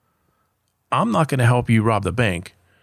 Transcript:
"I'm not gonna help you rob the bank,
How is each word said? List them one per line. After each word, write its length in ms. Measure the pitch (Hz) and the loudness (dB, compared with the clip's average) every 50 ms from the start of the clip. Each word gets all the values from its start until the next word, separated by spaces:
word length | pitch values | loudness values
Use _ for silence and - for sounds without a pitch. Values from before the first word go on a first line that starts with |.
| _ _ _ _ _ _ _ _ _ _ _ _ _ _ _ _ _ - - | _ _ _ _ _ _ _ _ _ _ _ _ _ _ _ _ _ -6 -4
"I'm 180 | 131 185 240 | -2 -2 0
not 160 | 214 175 160 - | 0 0 0 0
gonna 180 | 147 131 120 | 0 2 2
help 240 | 117 123 123 117 - | 2 2 2 2 2
you 120 | 117 110 | 2 2
rob 220 | 107 113 113 101 98 | 2 2 0 0 -2
the 80 | 92 | -2
bank, 420 | 90 123 120 107 - - 92 - _ _ _ _ _ _ | -2 -2 -2 -2 -2 -4 -8 -12 _ _ _ _ _ _